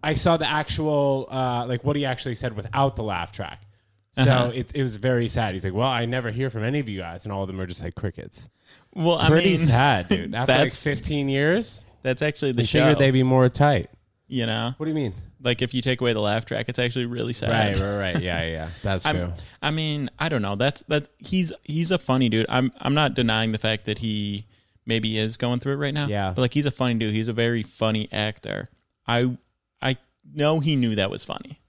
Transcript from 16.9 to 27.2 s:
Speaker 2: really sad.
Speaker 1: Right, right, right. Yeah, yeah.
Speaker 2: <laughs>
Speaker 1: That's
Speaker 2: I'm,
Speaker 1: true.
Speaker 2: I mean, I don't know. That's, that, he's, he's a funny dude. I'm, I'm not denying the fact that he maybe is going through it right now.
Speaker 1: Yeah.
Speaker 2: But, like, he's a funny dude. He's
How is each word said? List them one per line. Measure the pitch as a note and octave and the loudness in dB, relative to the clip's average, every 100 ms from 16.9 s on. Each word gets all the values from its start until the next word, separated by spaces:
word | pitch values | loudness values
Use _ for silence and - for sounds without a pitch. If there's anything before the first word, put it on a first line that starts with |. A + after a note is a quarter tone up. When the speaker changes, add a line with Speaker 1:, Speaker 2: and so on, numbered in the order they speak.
| B2 | -2
Speaker 2:
really | A#2+ A#2+ A#2 | -4 -4 -4
sad. | A#2+ A2 | -4 0
Speaker 1:
Right, | A2+ G#2 F#2+ | 2 2 0
right, | G2 G2+ F#2+ | 0 -2 -2
right. | E2+ | -2
Yeah, | F2+ E2+ E2 | -2 -2 -2
yeah. | D#2+ D#2+ E2+ | -4 -8 -6
Speaker 2:
<laughs> | |
Speaker 1:
That's | G2+ F#2+ | -4 -2
Speaker 2:
I'm, | D3+ D3+ | -2 -2
Speaker 1:
true. | F2 F2 - - | -4 -8 -14 -6
Speaker 2:
I | D3 | -4
mean, | D#3 D#3 D3 C3 - | -2 -4 -4 -6 -4
I | D#3+ | -2
don't | C#3+ | -2
know. | G2+ G2+ | -2 0
That's, | C3 - - | 0 -2 -2
that, | D3+ C#3+ _ | -2 -2 _
he's, | - F#3 E3+ - | -4 -2 -2 -6
he's | - D3+ E3+ | -6 -4 0
a | F#3 | -2
funny | - C3 B2 | 2 2 4
dude. | A2 A2+ | 2 2
I'm, | B2+ B2+ - | 2 0 -2
I'm | - | 0
not | D3 C#3+ | 2 2
denying | - A#2 A2 A2+ | 2 0 2 0
the | A2 | 0
fact | A2 A2 | 0 -2
that | - G#2 | -2 -4
he | A2+ G#2+ G#2 G2+ G#2+ _ _ _ - | -2 -4 -4 -6 -10 _ _ _ -2
maybe | A2+ A2 A2 | -2 0 -2
is | A2 A2+ | -2 -2
going | A#2+ B2 | -2 -2
through | C#3 | -2
it | C#3 | -4
right | D3 | -4
now. | D3 C#3+ | -4 -2
Speaker 1:
Yeah. | G#2 F#2+ | -2 -2
Speaker 2:
But, | F#2 | 0
like, | B2 | 0
he's | D3 | 0
a | C#3+ | -2
funny | - B2+ | 0 0
dude. | A2+ A2 | 0 0
He's | G#2+ | -2